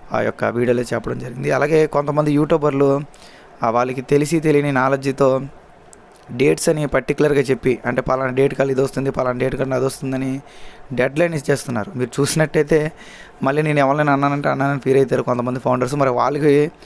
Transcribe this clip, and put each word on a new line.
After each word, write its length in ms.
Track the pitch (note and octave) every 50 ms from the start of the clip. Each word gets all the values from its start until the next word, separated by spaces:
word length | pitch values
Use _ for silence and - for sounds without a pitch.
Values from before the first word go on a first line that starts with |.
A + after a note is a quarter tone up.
| - - -
ఆ 80 | A2+
యొక్క 240 | A2+ A2+ - - A#2+
వీడియోలో 380 | G#2+ A2 A#2+ B2 A#2+ A#2+ B2 B2
చెప్పడం 360 | A#2 A#2+ A2+ - A#2 B2+ B2+
జరిగింది. 320 | B2 C3+ - C3+ C#3 C#3+
అలాగే 360 | C#3+ C3 C#3+ D3+ D#3+ D#3 D#3
కొంతమంది 460 | D3+ - C#3+ D3 C#3+ C#3+ D3+ D3+ D3+ C#3+
యూట్యూబర్లు, 680 | C#3+ D3+ D3 E3 D#3 C#3+ D3 C#3 C#3 C#3+ C#3 C#3 C#3+ D3 - - - - - - - - - - - A#2+
ఆ, 80 | A#2
వాళ్ళకి 320 | A2+ A#2+ B2 B2+ B2+ C3+ B2+
తెలిసి 380 | - D3 C#3+ D3 D3 E3 D#3+
తెలియని 320 | D3+ D#3 D3 D3 C#3+ D3 C#3
నాలెడ్జ్తో 680 | C3 C3 C3+ C#3 C3+ C3+ C#3 C3 - C#3 C3 C3 C3+ C#3 C#3 - - - - - - - - - - - - - - - - A#2+
డేట్స్ 360 | A#2+ C3+ D3+ D#3+ D3+ - E3
అని 180 | D#3+ D3+ D3
పర్టికులర్గా 540 | C3+ - C3+ B2 - D3 - D3 D3+ C#3 C#3+
చెప్పి, 380 | C3 C3+ C3 A#2+ - C3 B2 - -
అంటే 140 | A#2 B2+ C3
పలానా 300 | B2 - C3 C3 C3+ B2+
డేట్ 240 | B2+ C3 C3+ C#3 C3+
కల్లా 180 | - C3+ C#3 C3+
ఇది 80 | B2
వస్తుంది, 300 | C#3 C3 - C3 C3+ C3+
పలానా 280 | - - B2+ B2+ B2 B2
డేట్ 180 | C3 C3 A#2+
కల్లా 200 | B2 C#3 C3 C3
అది 80 | B2 C3
వస్తుందని 560 | C3+ C3 - C#3 C3+ C3 C3 C3+ C3 C3 C#3 - - - - - - - - - - B2+
డెడ్‌లైన్ 420 | A#2+ B2+ C3+ C#3 D3+ F3 E3+ E3
ఇచ్చేస్తున్నారు. 580 | D3 - - C#3+ B2+ - - A#2+ G#2+ G2+ - -
మీరు 240 | B2 B2 A#2+ - -
చూసినట్టయితే 720 | C#3 C3+ - D#3+ D#3 D3+ - D3+ D3 D3 E3 D3+ D3+ D#3 - - - - - - - - - - -
మళ్ళీ 200 | C3+ C#3+ D3+ D#3
నేను 160 | D#3 D3 D3
ఎవరినైనా 340 | C#3 C3+ C#3 D3+ D3+ D3 C#3
అన్నానంటే 360 | C#3 C#3+ C#3+ C#3+ C#3+ C#3+ C#3+
అన్నానని 320 | C#3 C3+ C3+ C#3 C#3+ C3+
ఫీల్ 160 | - C3+ C3
అవుతారు 260 | C3+ C3+ B2 C#3+ B2 B2
కొంతమంది 380 | B2+ B2 B2 A#2+ B2 B2+ C3
ఫౌండర్స్. 340 | - C3 B2+ B2 B2 B2+ C#3+
మరి 160 | D3 C#3 C3
వాళ్ళకి 600 | B2 A#2+ B2 C3 C#3+ D3 D3+ D3+ C#3 D3 D3 D#3+ - - -